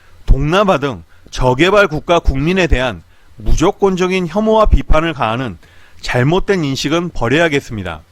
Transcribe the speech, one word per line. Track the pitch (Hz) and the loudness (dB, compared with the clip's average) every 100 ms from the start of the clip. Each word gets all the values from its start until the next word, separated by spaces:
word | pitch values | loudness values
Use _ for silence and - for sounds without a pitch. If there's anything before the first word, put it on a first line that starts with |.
| _ - - | _ -4 0
동남아 | 135 147 185 202 156 | 2 2 2 2 0
등 | 139 95 - - - | -2 -8 -14 -20 -12
저개발 | - 127 127 175 208 196 | -2 0 2 2 4 2
국가 | 151 - 170 | -2 -2 0
국민에 | - 135 156 190 165 | 0 0 0 0 0
대한 | 123 127 87 - _ - - | 0 -2 -6 -14 _ -20 -6
무조건적인 | 110 120 170 - 196 180 185 185 170 | 0 2 2 2 0 0 -2 -2 -2
혐오와 | 196 220 220 214 | -2 0 2 4
비판을 | - - 156 165 | 2 4 2 0
가하는 | 135 113 117 127 85 - - - - | -2 -2 -2 -6 -10 -18 -20 -20 -14
잘못된 | - 127 135 185 - 190 | -6 -2 0 0 0 -2
인식은 | 143 135 143 165 175 | -2 -4 -4 -4 -4
버려야겠습니다. | - 117 147 170 143 - 113 87 78 _ | -4 0 0 0 -2 -4 -8 -10 -12 _